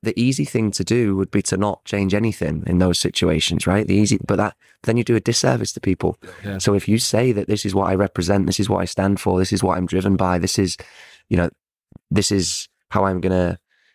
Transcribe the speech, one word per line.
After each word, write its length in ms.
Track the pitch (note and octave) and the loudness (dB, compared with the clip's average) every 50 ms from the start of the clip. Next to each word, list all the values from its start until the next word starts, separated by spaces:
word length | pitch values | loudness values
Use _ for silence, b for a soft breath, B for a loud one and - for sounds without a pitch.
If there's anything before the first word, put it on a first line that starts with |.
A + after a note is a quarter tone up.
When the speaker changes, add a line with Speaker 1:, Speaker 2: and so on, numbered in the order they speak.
| - | -8
Speaker 1:
the 140 | A2+ - | -6 -2
easy 280 | A2 A#2+ C3 C3+ C#3+ C#3+ | 0 0 0 0 -2 -4
thing 240 | - - A2+ A2 G#2 | -2 -2 -2 -2 0
to 120 | - - F#2 | -2 -4 -2
do 320 | - A2+ B2 A#2 G2+ G2 | 0 0 2 2 2 0
would 140 | F#2+ F#2+ - | 0 -2 0
be 100 | - G2+ | -2 -2
to 160 | - - - | -2 -2 -2
not 260 | F#2+ G#2 G#2 F2+ - _ | -2 -2 -2 -4 -6 _
change 280 | - G#2+ G2+ G2 F#2+ G2 | -6 -4 -2 0 0 0
anything 500 | G#2 A2+ A2 G#2 - - D#2 D#2 D#2 F2 | 0 0 0 -2 -2 -4 -4 -4 -4 -2
in 100 | E2+ F2+ | 0 2
those 220 | F2 F2+ F2+ E2+ - | 4 4 4 2 0
situations, 680 | - F2+ - - F2+ E2 D#2+ D#2+ - - E2+ E2 - | -2 -2 -2 0 0 0 0 0 0 0 -2 -2 0
right? 200 | E2+ F#2+ G#2 G#2+ | 0 0 0 0
The 100 | - F#2+ | 2 2
easy, 240 | G#2 G#2+ G2+ G2+ F#2+ - | 2 4 2 0 -2 0
but 100 | - G2+ | -2 0
that, 180 | F#2 G#2 G2+ - b b b b b - | 0 0 -2 -4 b b b b b -4
then 120 | A#2+ A2+ | -2 0
you 80 | A#2+ A2 | 0 2
do 120 | - A#2 | 2 0
a 40 | G#2+ | 0
disservice 540 | - A#2+ A2+ - - C3 B2+ A#2 G#2+ - - | 2 0 -2 0 2 0 0 0 -2 -6 -8
to 80 | - | -4
people. 360 | - G2 F#2 - - E2+ - _ B B B B B | -2 -2 -2 0 0 -4 -4 _ B B B B B
Speaker 2:
Yeah. 140 | G2+ G2 F#2 | -10 -8 -2
Speaker 1:
So 160 | - G#2 G2+ | 0 2 2
if 120 | G2 - | 2 2
you 120 | G2+ G#2+ A2+ | 2 2 2
say 320 | - - - A2 B2+ B2+ | 2 0 0 2 2 2
that 160 | G#2+ G2+ - | 2 0 0
this 180 | - G#2+ G#2 - | -2 -2 -2 -2
is 80 | G2 F#2 | -2 0
what 160 | G2 G2 F2+ | 0 0 2
I 60 | F#2+ | 2
represent, 500 | F#2+ G2+ - - - E2+ F2 G2+ G2 F2+ | 2 0 0 0 -2 0 2 2 2 2
this 140 | - F#2+ - | 0 0 0
is 100 | G2 - | 0 0
what 100 | G2+ F#2+ | 0 0
I 60 | F#2 | 0
stand 340 | - - - F#2+ G2 G2+ - | -2 -2 0 0 2 0 0
for, 200 | - F#2+ F#2 F#2 | 0 0 2 2
this 120 | F#2 - | 2 0
is 120 | G#2 F#2 F#2+ | 0 0 0
what 120 | F#2 E2 | 0 0
I'm 120 | F2+ F2+ | 0 -2
driven 280 | E2+ F#2 F#2+ F#2 G2 F#2+ | -2 -2 0 2 2 2
by, 220 | F2+ F#2+ F2+ F2+ | 2 2 0 0
this 220 | F2 F2 F2+ - G#2+ | 0 0 -2 0 0
is, 180 | F#2+ F2 - B B B B B B B B B B B | 0 -2 -2 B B B B B B B B B B B
you 60 | G#2 | 0
know, 140 | F2 F2 - _ _ _ _ _ _ _ _ - - _ - | 0 0 0 _ _ _ _ _ _ _ _ -20 -20 _ -2
this 200 | D#2+ G#2 G2+ - | 0 0 2 2
is 380 | G#2 G2 F2 E2+ - - - - _ _ _ - | 2 0 0 -2 -4 -8 -10 -12 _ _ _ -4
how 140 | - G#2 G2 | -2 0 0
I'm 140 | G2 F#2 F2+ | 0 -2 -2
gonna, 400 | F2+ F#2+ F#2 F2+ F2+ F2 F2+ - _ _ _ _ _ _ | -2 0 0 2 0 0 -2 -6 _ _ _ _ _ _